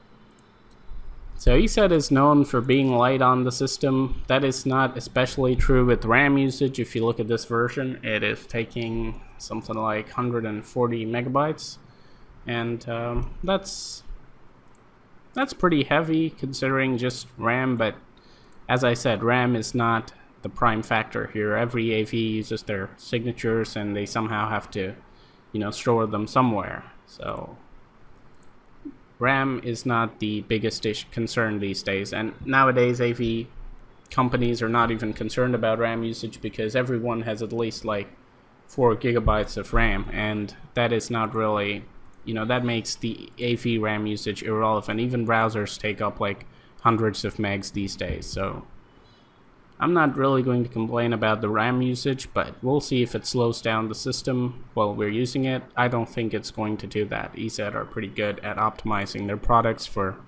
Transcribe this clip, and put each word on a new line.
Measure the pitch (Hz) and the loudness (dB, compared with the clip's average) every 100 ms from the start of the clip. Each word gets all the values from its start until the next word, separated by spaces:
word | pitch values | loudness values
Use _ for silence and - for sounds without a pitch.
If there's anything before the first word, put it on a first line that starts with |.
| - - - - - _ - - - - - - - - | -20 -20 -20 -20 -20 _ -20 -18 -12 -10 -10 -12 -14 2
So | - 127 | 6 8
E | 214 | 8
set | 226 202 | 6 6
is | 165 143 | 6 6
known | 135 143 147 139 | 6 8 8 6
for | 127 | 2
being | 123 131 135 123 | 4 6 6 6
light | 123 131 | 4 6
on | 127 127 127 | 4 4 2
the | |
system. | 123 135 - 143 131 131 - - | 0 -2 0 2 2 2 0 2
That | 131 | 2
is | 139 127 | 2 0
not | 135 131 131 123 | 0 2 2 -2
especially | - - 127 - 127 123 | -2 0 2 2 2 4
true | - 131 123 | 6 6 6
with | 117 110 | 4 6
ram | 120 139 139 | 6 6 6
usage. | 135 127 139 131 | 4 2 0 0
If | 117 120 | -4 0
you | |
look | 113 117 | 0 0
at | 110 | 0
this | 113 - | -2 0
version, | 117 120 143 131 120 | 0 0 -2 -6 -6
it | 117 107 | -4 -2
is | 107 110 - | -2 -4 -6
taking | 117 113 123 113 113 113 110 - - | -6 -4 -4 -4 -2 -4 -6 -12 -16
something | - 110 - 110 | -10 -8 -6 -4
like | 110 107 110 | -2 -2 -4
hundred | - 123 120 110 | -4 -2 -2 -2
and | 107 | -6
forty | 107 - 120 117 | -6 0 0 0
megabytes. | 110 120 123 131 151 151 - - - - - - - - - | -2 -2 0 0 0 -2 -10 -16 -20 -20 -20 -20 -20 -14 -6
And, | 120 117 117 120 | -4 -4 -6 -6
um, | 117 120 120 - - | -6 -4 -4 -4 -4
that's, | 175 190 196 - - - - - - - - - - - - _ - - - | -2 -2 -4 -12 -12 -14 -14 -14 -16 -20 -20 -20 -20 -20 -20 _ -20 -20 -10
that's | - 269 | -4 -4
pretty | - 180 156 135 | 2 2 4 2
heavy | 147 160 160 160 | 2 2 0 0
considering | - 135 131 135 135 131 123 | -4 -8 -4 0 2 0 0
just | 123 120 - - | -2 -4 -10 -4
ram, | 113 123 131 123 | 0 0 0 2
but | 110 92 - - - - - - - | 0 -2 -12 -20 -20 -20 -20 -14 -2
as | 127 | 2
I | 127 | 2
said, | 117 - 104 | 2 0 0
ram | 113 123 123 117 | 2 2 4 0
is | 110 | -2
not | 123 117 113 117 - - - | 0 0 0 -2 -14 -20 -14
the | 101 | -12
prime | - 120 110 | 0 0 2
factor | 110 113 110 113 110 | 0 0 0 -4 -6
here. | 107 104 107 | -2 0 0
Every | 120 120 113 | 0 0 0
A | 110 | 0
V | 110 113 | 0 0
uses | 113 110 107 113 | 0 -2 -4 -6
their | - 104 95 - | -4 -6 -6 -10
signatures | - 123 120 117 117 113 110 113 | -6 -4 -2 -4 0 0 0 -4
and | 104 101 | -4 -4
they | 101 | -4
somehow | 117 110 107 110 | -2 -2 -2 -2
have | 107 - | -2 -4
to, | 107 95 101 - - - - - | -6 -6 -8 -18 -20 -20 -20 -10
you | 107 | -6
know, | 101 | -4
store | 104 - 117 110 | -2 0 2 2
them | 107 107 | -2 -2
somewhere. | 135 127 104 95 92 - - - | 2 2 2 -4 -10 -14 -20 -20
So | - - - - - - - - - - - - - - - - - - - - - | -12 -8 -8 -10 -16 -20 -20 -20 -20 -20 -20 -20 -20 -20 -20 -20 -18 -18 -18 -20 -2
ram | 123 135 135 127 | 0 2 0 -2
is | 123 117 131 | -4 -4 0
not | 117 113 - | 0 0 -2
the | 107 107 | -4 -4
biggest | 104 110 110 - | -2 -2 -2 -2
ish-, | 113 107 - | -4 -4 -6
concern | - 113 - 113 104 | -6 -2 0 0 0
these | 101 98 | -4 -4
days, | - 98 101 | -2 -2 -2
and | 101 110 - | -4 -6 -6
nowadays | 127 135 135 127 123 123 | 0 4 4 6 4 2
A | 120 | 0
V | 117 117 113 117 - - - - - - | 0 -2 -2 -6 -12 -16 -16 -20 -20 -6
companies | - 127 135 120 117 | 0 2 2 2 0
are | 113 | 0
not | 120 117 | 2 2
even | 113 113 | 0 -4
concerned | 107 110 - 127 | -4 -4 0 0
about | 120 113 110 | 2 2 2
ram | 117 113 | 0 -2
usage | 113 113 113 - | -4 -6 -8 -8
because | 110 - 110 127 | -8 -4 -2 0
everyone | 127 123 120 113 | 0 0 -2 -2
has | 113 110 | -2 -4
at | 110 | -4
least, | 113 117 - 113 | -2 -2 -4 -4
like, | 104 98 - - - _ - - | -4 -6 -12 -20 -20 _ -20 -10
four | - 123 110 | 2 4 4
gigabytes | 127 117 110 107 101 - | 2 2 4 2 0 -4
of | 98 | -2
ram, | 113 113 98 98 | 2 4 2 -2
and | 98 107 107 101 - - | -4 -2 -2 -4 -8 -8
that | - 120 | 0 2
is | 113 - | 2 0
not | 117 110 110 | -2 -2 0
really, | 110 104 101 104 104 - - - - | 0 2 0 -4 -10 -18 -20 -14 -6
you | |
know, | 110 110 | -4 0
that | 123 123 | 0 2
makes | 117 110 - | 0 -2 -4
the | 117 - - - | -6 -6 -12 -6
A | 120 | -2
V | 117 120 113 | 0 0 0
ram | 107 107 107 | 0 0 -2
usage | 104 110 98 | -2 -4 -4
irrelevant. | - 107 110 107 101 110 | -2 0 2 0 0 -2
Even | 123 123 113 | 0 0 2
browsers | 113 113 110 104 - | 2 2 0 -4 -4
take | 107 101 | -6 -4
up, | 104 - | -4 -2
like, | 104 98 - - - - | -4 -4 -12 -20 -20 -2
hundreds | 120 110 110 98 | 2 2 2 -2
of | 104 - | -4 -4
megs | 107 98 95 | -2 -4 -4
these | - 98 - | -6 -6 -6
days, | 92 82 85 | -6 -6 -8
so | 101 98 98 - - - - - - - _ - - - - | -6 -4 -6 -12 -20 -20 -20 -20 -20 -20 _ -20 -20 -20 -4
I'm | 143 175 | 0 2
not | 151 123 | 2 2
really | 135 135 | 2 2
going | 127 123 | 2 2
to | 120 | 0
complain | 117 110 117 120 | -2 -2 0 0
about | 113 110 107 | 2 2 2
the | 110 | 0
ram | 107 117 123 | 2 2 2
usage, | 127 123 143 135 - - | 0 0 -2 -2 -4 -4
but | - - | -4 -4
we'll | 123 143 | 0 0
see | - 127 | 2 2
if | 120 110 | 2 -2
it | - | -2
slows | 127 117 113 | 0 0 0
down | 113 110 110 | 0 0 -2
the | 107 | -4
system | 131 123 - 127 123 123 - - | -6 -4 -2 0 0 -4 -6 0
while | 104 | 0
we're | 104 104 | 0 -2
using | 107 123 135 131 | 0 0 0 0
it. | 131 - - | -2 -4 0
I | 123 | 0
don't | 120 110 | 0 -2
think | - 113 107 | -4 -2 -4
it's | - | -6
going | - 107 107 | -6 -4 -4
to | 107 | -4
do | 107 101 | -4 -2
that. | 110 101 - | -4 -6 -8
E | 110 | -8
set | - 104 107 | -6 -6 -6
are | |
pretty | 107 - 101 | -6 -8 -8
good | 98 104 101 | -4 -4 -4
at | 104 104 | -6 0
optimizing | 110 - 110 104 98 104 101 | 0 0 -2 -2 -2 -4 -4
their | 104 | -2
products | - 117 117 113 - | 4 4 4 0 -4
for | - 95 - | -4 -4 -6